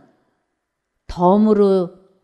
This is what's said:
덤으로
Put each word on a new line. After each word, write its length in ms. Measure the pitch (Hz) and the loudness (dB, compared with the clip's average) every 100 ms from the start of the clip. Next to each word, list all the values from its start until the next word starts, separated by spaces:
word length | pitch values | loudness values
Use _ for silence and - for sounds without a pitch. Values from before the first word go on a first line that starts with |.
| _ _ _ _ _ _ _ _ _ _ - | _ _ _ _ _ _ _ _ _ _ -16
덤으로 840 | - 180 208 220 208 202 190 175 - _ _ | -4 0 2 2 0 0 0 -4 -10 _ _